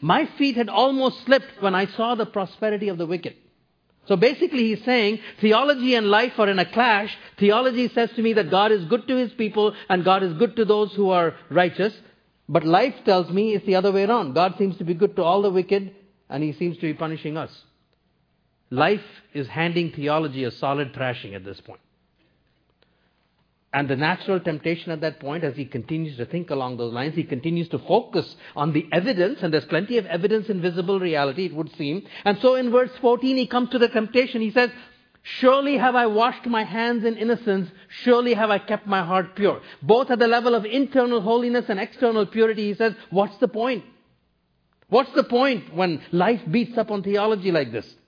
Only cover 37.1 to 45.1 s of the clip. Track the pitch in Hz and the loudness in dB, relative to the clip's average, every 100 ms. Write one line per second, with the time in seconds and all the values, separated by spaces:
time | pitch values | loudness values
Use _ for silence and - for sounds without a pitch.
37.1 | 226 220 233 214 196 170 - - - - | -2 0 0 0 -2 -4 -10 -20 -4 2
38.1 | 240 247 214 220 202 - 214 208 190 170 | 4 4 2 2 0 -2 -6 -2 -2 0
39.1 | 185 180 - 202 127 - - 139 226 269 | -2 -2 0 0 0 -8 -4 2 4 4
40.1 | 240 233 240 240 233 208 247 277 269 247 | 2 4 4 2 0 0 -2 0 0 2
41.1 | 233 190 233 240 240 226 196 226 - 240 | 0 2 0 2 -2 -2 -4 -6 -2 0
42.1 | 220 190 220 226 214 208 202 226 196 - | 2 0 2 0 0 -4 -2 -2 -4 -4
43.1 | 175 202 - 247 214 240 233 - _ _ | 0 0 0 -2 0 -4 -4 -8 _ _
44.1 | _ _ _ _ _ _ _ _ 247 269 | _ _ _ _ _ _ _ _ 2 2